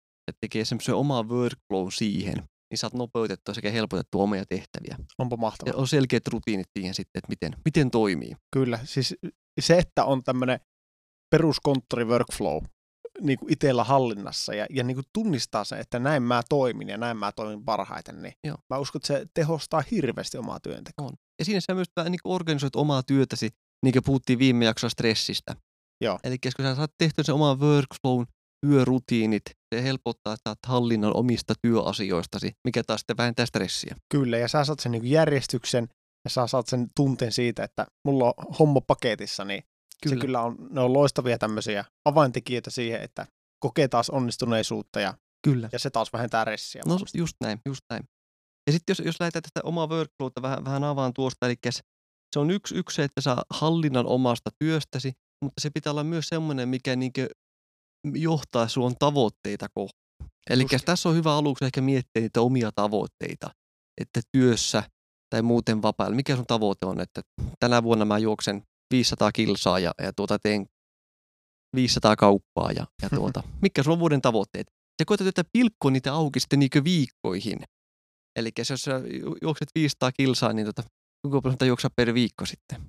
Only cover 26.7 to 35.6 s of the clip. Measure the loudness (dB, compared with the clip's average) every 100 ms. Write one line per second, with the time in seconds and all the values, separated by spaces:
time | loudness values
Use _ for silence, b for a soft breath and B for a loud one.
26.7 | -2 -4 0 0 2 2 4 4 4 6
27.7 | 4 2 -2 0 0 -2 _ _ _ 4
28.7 | 6 6 2 2 0 2 0 -4 -18 -8
29.7 | -4 -4 -4 -6 -8 -8 -8 -8 -8 0
30.7 | 2 4 4 2 2 2 0 0 0 2
31.7 | 2 2 -2 -2 -2 -4 -6 -6 -6 -4
32.7 | -2 -2 -4 -4 -2 0 0 -2 -2 -4
33.7 | -4 -8 -14 -4 0 0 0 0 0 0
34.7 | -2 -4 -2 2 4 4 2 0 -4